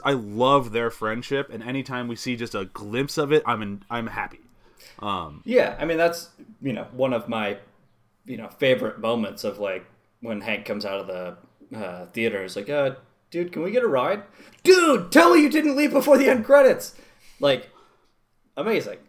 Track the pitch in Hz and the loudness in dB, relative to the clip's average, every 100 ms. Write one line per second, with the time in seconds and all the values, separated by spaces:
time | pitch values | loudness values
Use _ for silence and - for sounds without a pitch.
0 | 139 135 104 107 131 143 120 110 117 - | -2 -2 -4 0 4 4 2 -4 -4 -4
1 | 110 117 - 139 135 110 117 135 131 123 | -6 -6 -4 -4 -4 -10 -8 -6 -6 -8
2 | 123 113 131 120 117 107 95 - 104 117 | -8 -8 -6 -6 -6 -8 -8 -12 -6 -4
3 | 143 156 143 151 120 113 104 101 - 117 | -2 -2 2 2 2 -2 -4 -10 -8 -8
4 | 113 107 95 - _ _ _ _ - - | -6 -8 -10 -14 _ _ _ _ -20 -14
5 | 101 95 80 73 - 240 123 - 156 165 | -8 -8 -8 -14 0 0 0 -4 -4 0
6 | 170 - - _ - - 139 113 - 123 | 0 -2 -12 _ -20 -12 -8 -8 -10 -4
7 | 131 117 117 113 104 101 - _ _ _ | -2 -2 -4 -4 -4 -6 -14 _ _ _
8 | _ _ - 113 110 - 135 127 107 - | _ _ -14 -14 -14 -2 0 0 -2 -4
9 | 113 117 101 - 127 113 101 92 - _ | -2 -2 -4 -6 -8 -6 -6 -6 -12 _
10 | _ _ 117 104 110 104 - 104 104 98 | _ _ -10 -8 -6 -6 -6 -6 -6 -6
11 | 95 92 90 87 _ _ - 113 95 90 | -6 -8 -10 -14 _ _ -18 -12 -10 -12
12 | 87 113 113 101 92 101 107 147 135 - | -10 -4 -2 -2 -6 -10 -4 -2 -2 -4
13 | _ _ _ 170 175 165 175 247 233 131 | _ _ _ -8 -6 -6 -2 0 2 0
14 | 143 208 - - - _ 349 370 330 233 | 0 -4 -8 -20 -20 _ 6 6 6 2
15 | 180 320 339 349 294 311 302 269 294 277 | 4 6 8 8 6 2 0 2 2 2
16 | 294 269 262 254 220 285 262 - - - | 6 6 6 2 6 8 8 4 -4 -18
17 | - _ - - 143 127 - _ _ _ | -20 _ -20 -2 0 0 -4 _ _ _
18 | _ _ _ _ _ - 196 226 101 95 | _ _ _ _ _ -8 -2 -2 -4 -12